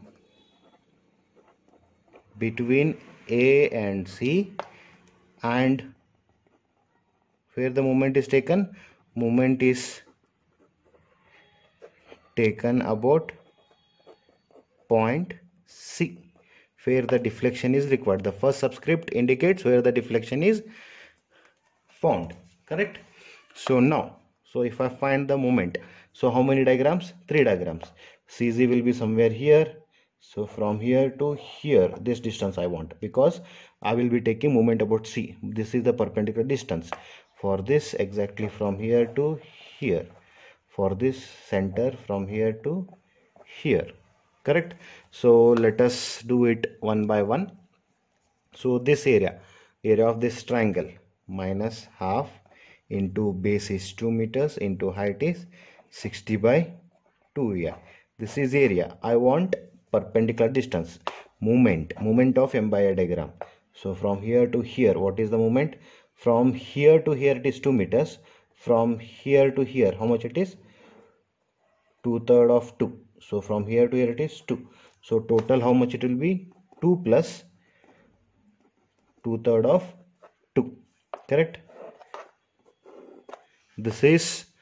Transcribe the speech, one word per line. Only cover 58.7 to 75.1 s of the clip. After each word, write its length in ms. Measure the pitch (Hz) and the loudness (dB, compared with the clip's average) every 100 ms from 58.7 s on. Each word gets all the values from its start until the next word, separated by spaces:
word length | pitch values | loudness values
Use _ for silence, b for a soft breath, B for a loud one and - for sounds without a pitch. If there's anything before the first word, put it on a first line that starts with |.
| 90 - - | 2 -2 -6
I 140 | 117 120 127 | 0 2 4
want 300 | 151 185 - - _ - | 2 0 -4 -8 _ -4
perpendicular 580 | 107 - 113 113 113 113 | -4 0 0 0 2 0
distance, 480 | 135 120 85 82 - B B B - | 0 -2 -6 -6 -10 B B B -6
moment, 540 | 107 123 117 82 78 - | 2 4 4 2 -4 -6
moment 360 | 107 117 127 127 | 0 2 4 2
of 120 | 131 123 | 0 0
M 140 | 107 | 0
by 100 | 101 | 2
A 140 | 98 92 | 2 2
diagram. 360 | 87 85 73 - B B _ | -2 -2 -6 -12 B B _
So 200 | - 98 | -12 -10
from 280 | 92 101 98 | -4 -4 -4
here 260 | 107 120 120 | 0 2 2
to 140 | 120 | 0
here, 360 | - - 113 82 | -4 2 2 4
what 220 | 98 95 | 0 -2
is 100 | 107 | -2
the 80 | 113 | 0
moment? 380 | 113 127 156 - b b b _ | 2 2 -2 -6 b b b _
From 380 | 123 117 127 | 2 4 2
here 460 | 123 - 139 147 160 156 | 0 -8 4 6 6 4
to 40 | |
here 240 | 135 139 127 | 0 0 2
it 100 | 131 | -2
is 140 | 127 | -2
two 140 | 139 | 0
meters. 440 | 127 87 110 156 - b b b _ - | 0 2 0 0 -6 b b b _ 0
From 300 | 117 117 113 | 2 2 -2
here 540 | 117 - 139 139 135 | -10 -10 2 4 4
to 100 | 139 | 2
here, 320 | 131 131 101 95 | -2 2 2 2
how 60 | 113 | -2
much 200 | 117 113 | -2 -2
it 120 | 147 | -4
is? 120 | 185 - b b b b b b _ _ _ _ _ _ _ _ | -6 -8 b b b b b b _ _ _ _ _ _ _ _
Two 200 | 120 117 117 | -4 -4 4
third 180 | 120 120 | 6 6
of 260 | 120 113 - | 4 0 -6
two. 200 | 120 - _ _ | -6 -6 _ _
So 220 | - 104 | -8 -8
from 260 | 101 104 101 | -4 -4 0
here 200 | 117 120 | 2 2
to 80 | 127 | 2
here 160 | 120 | -2
it 80 | 120 | -2
is 220 | 151 - | -6 -8
two. 260 | - 120 B B B B | -8 -8 B B B B
So 180 | - | -2